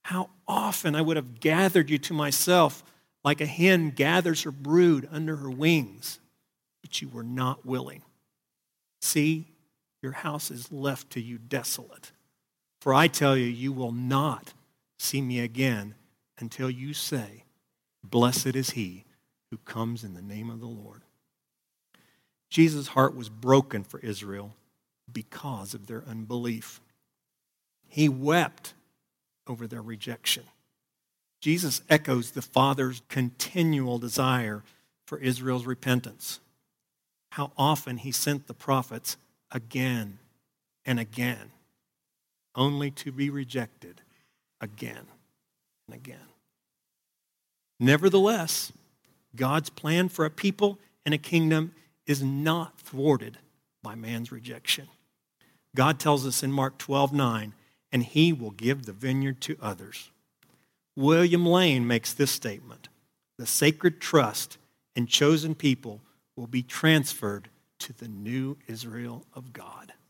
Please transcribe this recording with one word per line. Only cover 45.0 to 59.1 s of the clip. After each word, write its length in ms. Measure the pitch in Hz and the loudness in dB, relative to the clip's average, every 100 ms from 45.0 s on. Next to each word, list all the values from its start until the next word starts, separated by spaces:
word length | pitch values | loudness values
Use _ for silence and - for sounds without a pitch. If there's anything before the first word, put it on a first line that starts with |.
| - _ _ _ _ _ _ _ - | -20 _ _ _ _ _ _ _ -20
and 80 | |
again. 340 | 120 127 127 - _ _ _ _ _ _ _ _ _ _ _ _ _ _ _ | -20 -20 -20 -20 _ _ _ _ _ _ _ _ _ _ _ _ _ _ _
Nevertheless, 960 | 123 147 190 190 196 226 165 - - - _ _ _ _ _ 117 | 4 6 6 6 4 2 -2 -4 -6 -14 _ _ _ _ _ -4
God's 340 | 131 151 147 | 0 0 -2
plan 380 | - 151 165 180 | -8 0 2 2
for 160 | - | 0
a 60 | 156 | -2
people 500 | 151 196 196 208 196 _ _ | 0 -2 2 0 0 _ _
and 100 | - | -2
a 40 | 151 | -2
kingdom 560 | - 170 160 156 160 - _ _ - | 2 4 4 2 0 -10 _ _ -4
is 160 | 139 | -2
not 580 | 135 139 156 170 165 - | 0 0 0 0 -4 -14
thwarted 580 | - 135 147 131 110 - _ _ _ _ | -12 -2 2 2 -2 -16 _ _ _ _
by 120 | 110 | -16
man's 380 | 113 113 117 120 | -12 -8 -8 -8
rejection. 560 | 123 120 120 - - 135 _ _ _ _ _ _ _ _ - | -12 -14 -10 -6 -6 -6 _ _ _ _ _ _ _ _ 2
God 240 | 139 147 | 2 4
tells 260 | 156 143 131 | 2 2 0
us 160 | 120 | -2
in 80 | 135 | -2
Mark 280 | 139 135 - | 0 -2 -4
twelve 340 | - 139 139 | -2 2 2
nine, 400 | 143 127 113 107 - _ _ _ | 2 2 0 -6 -14 _ _ _
"And 100 | 131 | -2
he 300 | 113 151 165 | 2 4 4
will 180 | 151 110 | 4 -6
give 340 | 98 117 139 | -4 -2 -2
the 80 | 123 | -6
vineyard 480 | 98 131 | -8 -2